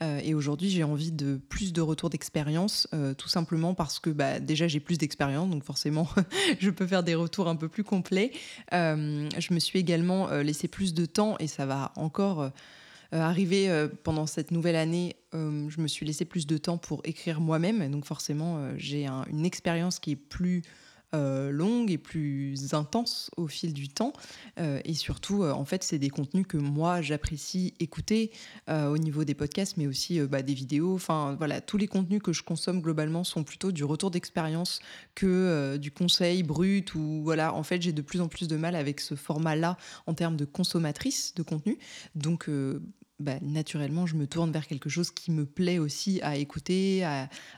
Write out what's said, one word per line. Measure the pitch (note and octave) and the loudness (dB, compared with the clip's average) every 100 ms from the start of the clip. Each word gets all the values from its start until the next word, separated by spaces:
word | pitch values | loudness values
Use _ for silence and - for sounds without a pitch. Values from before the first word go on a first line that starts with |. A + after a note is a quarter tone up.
Euh, | D#3+ C#3+ | -2 -2
et | - | 0
aujourd'hui, | D3+ C#3+ D3 G3 | 0 0 0 2
j'ai | F#3 | 2
envie | D3 D3 E3 | 2 2 0
de | D#3 C#3 C3+ - | 0 0 -2 -2
plus | - F#3+ | -4 -2
de | E3+ | 0
retours | D#3+ D#3 E3 | 0 0 -2
d'expérience, | D#3 - D#3+ D3 D#3+ G3+ - - | -4 -4 -2 0 2 2 0 0
euh, | D#3+ C#3 | 0 -2
tout | - - | -2 -2
simplement | F#3 E3 D#3+ E3+ | 0 2 2 2
parce | F#3 D3+ - | 0 -2 -2
que, | E3+ | -2
bah, | D3 C3+ C#3 | 2 2 0
déjà, | C3+ D3+ E3 | 0 2 2
j'ai | D3 | 2
plus | - E3 | 0 0
d'expérience, | D3+ - C#3+ C#3 F#3 | 0 0 0 2 0
donc | D3+ | 0
forcément, | - C#3+ D3 D3+ E3 - F3+ F#4 | -4 -4 0 2 2 2 2 2
<laughs> | G4 G#3+ | 2 4
je | G3 | 2
peux | - F3+ | 2 2
faire | F#3+ | 2
des | F3 E3 | 4 2
retours | E3 - E3+ | 2 0 0
un | E3 | 0
peu | D#3+ | -2
plus | - | -4
complets. | G3+ F#3+ F3 F#3 B3 - - - - | 0 0 2 2 2 -2 -14 -14 0
Euh, | F3+ E3 D3+ D3+ D3 D3+ E3+ | 2 4 2 0 -2 -2 -4
je | - | 0
me | F3 | 2
suis | - F#3 | 2 2
également, | E3 E3 F3+ F#3 F#3+ | 2 4 4 2 2
euh, | C#3+ | 2
laissé | D3 D3+ E3+ | 2 0 -4
plus | - F#3+ | -2 0
de | E3 E3 | 2 0
temps, | - G#3+ G3 | 4 2 2
et | D3+ | -4
ça | - C3+ | -2 -2
va | C3+ C3+ - | -2 -2 -2
encore, | D#3 E3+ G3 E3+ | -4 2 0 2
euh, | - - - - - - - | -2 -4 -18 -20 -20 -20 -4
euh, | D#3+ | 0
arriver, | D#3+ F3 F#3+ G3 F#3+ | 2 2 4 4 4
euh, | D#3+ D3+ - | 4 2 -2
pendant | E3 D#3 D#3 | -2 0 0
cette | - D3+ | -2 0
nouvelle | E3+ E3+ E3 | 2 4 4
année. | D#3+ F3 F3 - _ | 2 2 -2 -6 _
Euh, | D#3+ D#3 D3+ D3 | -4 -2 -2 -4
je | D#3 | -2
me | D3+ | -2
suis | - D3+ | -2 -4
laissé | D3+ E3+ | -4 -2
plus | F3 D3 | -2 0
de | D#3 | 0
temps | - E3+ | 0 -2
pour | - D3+ E3 | -2 -6 -4
écrire | D#3+ F3 D#3+ | -6 -4 0
moi-même, | D#3+ D#3+ F3 A3+ C#3 | 2 2 2 2 0
donc | C#3+ - | -2 -4
forcément, | D3+ - D3 E3+ D#3+ | -6 -4 -2 -2 -2
euh, | C3+ C#3+ | -4 -6
j'ai | C#3+ D3 C#3 | -4 -2 -2
un, | C3 - | -4 -4
une | D3+ F3 | 0 0
expérience | - F3+ E3 F3+ - | 0 -2 0 0 -2
qui | - | -4
est | C#3+ | -6
plus, | - - F3+ F3+ D#3+ - - - - | -6 -2 0 0 -2 -16 -20 -20 -6
euh, | D#3 C#3 C3+ C#3 | 0 0 0 0
longue | C#3+ F#3+ A#3+ A3+ | 0 2 2 2
et | D#3 | 0
plus | - D#3+ D3 C#3 C#3 C3+ C#3 | -2 -4 -2 -2 -2 -4 0
intense | D3+ D3+ A3 A#3+ - - - | 0 0 0 0 -4 -8 -4
au | D#3+ | -4
fil | - E3+ | -2 -4
du | C#3+ C#3 | -4 -6
temps. | - A#3+ - - - - - | -2 -2 -2 -16 -18 -16 -4
Euh, | D#3+ C#3 - | -2 -2 -2
et | |
surtout, | D#3+ - - - G3+ | -4 -2 -4 -2 0
euh, | D#3+ | 2
en | C#3 C#3+ | 0 0
fait, | F#3 | -2
c'est | - D#3 | 0 0
des | C#3 | 0
contenus | D3 C#3 F#3 F#3 | -2 0 0 2
que | D#3 | 0
moi, | C#3+ C#3+ E3 F3 | 0 2 2 2
j'apprécie | C#3+ D3 - D3+ - F#3 F#3 - | 0 -2 -2 -4 -6 -2 -2 -2
écouter, | E3 - - A3 A3 - - - - | -6 -4 0 0 0 -6 -18 -16 -4
euh, | D#3 D3 | 0 2
au | D3+ | 2
niveau | D#3+ D3 D3 | 0 0 -2
des | |
podcasts, | C#3 D3 - F#3+ - | -2 -2 -2 -2 -2
mais | C#3+ | -2
aussi, | C3 - F3 | -2 -2 0
euh, | C#3 | 2
bah, | C#3 | 0
des | C3 | 0
vidéos. | C3+ C3 D3 F3+ F#3 | -2 0 0 2 0
Enfin, | - D#3+ C#3+ C#3 | 0 0 0 -2
voilà, | D3+ C#3+ | -2 -2
tous | - G#3 | -2 0
les | G#3 | 2
contenus | G3 F3 G#3 | 2 2 0
que | G3 | 0
je | D#3+ | -2
consomme | - E3 - F3+ | -2 -4 0 0
globalement | D#3+ D#3 D3+ E3 F3+ | 0 0 0 0 -2
sont | E3 | -2
plutôt | C#3+ - F#3+ | -4 -4 -2
du | E3 | 0
retour | C#3+ D#3 G3 | 0 0 0
d'expérience | F3 - - D#3+ D#3+ F3+ - - - - | -2 -4 -2 0 0 -2 -4 -8 -20 -16
que, | - F#3+ | 0 4
euh, | F3+ F#3 D#3 C3+ C#3+ | 6 6 4 2 -2
du | D3 | -4
conseil | - F3 - F3 F3+ | 0 2 4 4 4
brut. | D#3+ D#3 F#3+ G3 F#3+ D#3+ | 2 4 4 4 2 -2
Ou, | D3+ D#3 | -2 0
voilà, | D3+ D#3+ D#3+ | 2 4 2
en | - | 0
fait, | D3+ F3+ | 0 0
j'ai | F3 | 2
de | D#3 | -2
plus | D3 F3+ | -2 -2
en | E3+ | -2
plus | - E3+ | -2 -2
de | D#3 | 0
mal | D#3+ F3 | 0 0
avec | C#3+ C#3+ | -2 -2
ce | - C#3+ | -6 -8
format-là | - D3+ D#3+ D#3 E3 F3 - - - | -2 0 2 4 2 0 -8 -12 -6
en | |
termes | D#3+ E3 D#3 | 0 0 0
de | C#3+ | -2
consommatrice | - F3+ F3 D#3 - C4 - - - | 0 0 2 0 -2 -2 -2 -4 -4
de | |
contenu. | D#3+ D#3 G#3 C#4+ - - - D#3 | -4 -2 -2 -4 -6 -18 -10 -4
Donc, | D3 E3+ - | -2 -2 -2
euh, | C#3+ C3+ C#3 E3 - - - | -2 -2 -4 -8 -16 -20 -8
bah, | C#3+ C3 | -4 -2
naturellement, | C#3+ D3+ D3+ D#3 C#3 D#3+ F3 | -2 -2 -2 -2 -2 0 0
je | D#3+ | 0
me | C#3+ | 0
tourne | E3 E3 | 0 0
vers | D#3 D3 | 0 -4
quelque | C#3 D3+ | -6 -4
chose | E3+ F3 | -2 -2
qui | - - | -2 0
me | D#3+ C#3+ | 0 0
plaît | E3 F3 F3 | 0 2 4
aussi | D3+ - - F#3 | 2 -2 0 0
à | D3 C#3+ | 0 0
écouter, | C#3+ D3+ - F#3 G3 F#3+ | -2 -6 0 2 4 2
à, | E3+ C#3 C3+ - - | 2 -2 -4 -10 -18